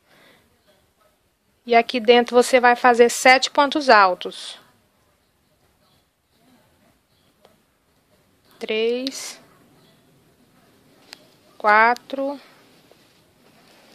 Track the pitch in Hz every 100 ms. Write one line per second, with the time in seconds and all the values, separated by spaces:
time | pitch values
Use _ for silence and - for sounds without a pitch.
0 | _ _ _ _ _ _ _ _ _ _
1 | _ _ _ _ _ _ 240 233 233 254
2 | 214 240 240 240 240 254 247 240 254 233
3 | 240 - 262 262 - - 277 311 262 214
4 | 190 180 190 - - - _ _ _ _
5 | _ _ _ _ _ _ _ _ _ _
6 | _ _ _ _ 254 247 _ _ _ _
7 | _ _ _ _ _ _ _ _ _ _
8 | _ _ _ _ _ - 226 220 226 247
9 | 262 - - - _ _ _ _ _ _
10 | _ _ _ _ _ _ _ _ _ _
11 | _ - _ _ _ - 214 214 233 240
12 | - 269 269 277 - _ _ _ _ _
13 | _ _ _ _ _ _ _ _ _